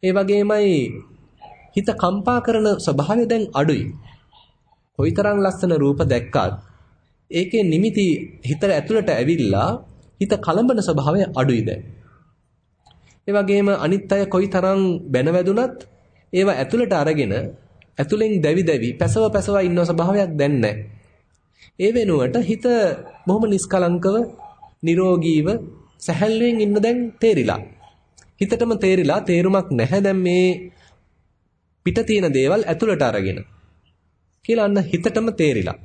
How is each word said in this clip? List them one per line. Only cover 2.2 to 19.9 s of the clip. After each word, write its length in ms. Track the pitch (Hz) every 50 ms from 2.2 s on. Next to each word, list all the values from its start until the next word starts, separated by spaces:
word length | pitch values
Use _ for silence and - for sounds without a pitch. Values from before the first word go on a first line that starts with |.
| 196 233 247 240
කරන 260 | 233 233 233 220 214 208 202 -
ස්වභාවය 460 | - - 139 135 143 147 208 233 240
දැන් 180 | 220 233 226 214 -
අඩුයි. 360 | - 143 143 160 151 107 92 - - - - - - - _ _ _ - _ _ _ _ _ _ _ _ _ _ _ -
කොයිතරම් 380 | 135 160 165 165 202 208 208 202
ලස්සන 340 | 196 190 185 - - 180 170
රූප 260 | 151 143 139 143 139
දැක්කත් 520 | - - 127 120 117 - - 139 101 92 101 - - - - _ - _ _ _ _ _ _ _ _ _
ඒකේ 320 | - 170 185 185 - 226 208
නිමිති 440 | 175 156 156 196 220 208 - 202 180 156 113 - - - -
හිත 240 | - 123 143 151 -
ඇතුළට 460 | 202 190 151 147 151 220 220 208 -
ඇවිල්ලා 640 | 156 113 123 143 170 160 135 101 95 98 113 160 220 254 - - - - - _ _
හිත 180 | _ 196 202 214
කලඹන 440 | 196 - - 160 190 233 247 262 214
ස්වභාවය 420 | 190 - 165 147 135 143 160 175 190 -
අඩුයි 340 | - 131 127 139 127 113 104
දැන්. 180 | 107 - - - - - - - - _ _ _ _ _ _ _ _ _ _ _ _ _ _ _ _ _ _ _ _ _ _ _ -
ඒ 60 | 202
වගේම 360 | 208 196 190 202 202 202 202
අනිත් 400 | 196 - 117 175 185 202 196 -
අය 120 | 196 196 202
කොයිතරම් 560 | 196 196 185 190 196 185 190 180 190 196 196 190 185 175 160 -
බැන 220 | - 131 123 131 156
වැදුනත් 480 | 170 180 180 180 196 214 247 254 247 - - - _ _ _ _ _ _ _ _ -
ඒව 140 | 180 190 202
ඇතුළට 440 | 185 127 135 - - 233 240 202 190
අරගෙන 400 | 165 147 151 160 151 135 104 95 117 - - - - - _ _ _ - _
ඇතුළෙන් 420 | _ - 139 156 - 214 220 220 214 190
දැවි 240 | 147 147 156 180 190
දැවි 260 | 165 156 131 113 120
පැසව 320 | 123 - 175 165 - 220 220 220
පැසව 280 | 214 202 185 196 202 202
ඉන්න 220 | 190 180 175 175
ස්වභාවයක් 520 | 175 170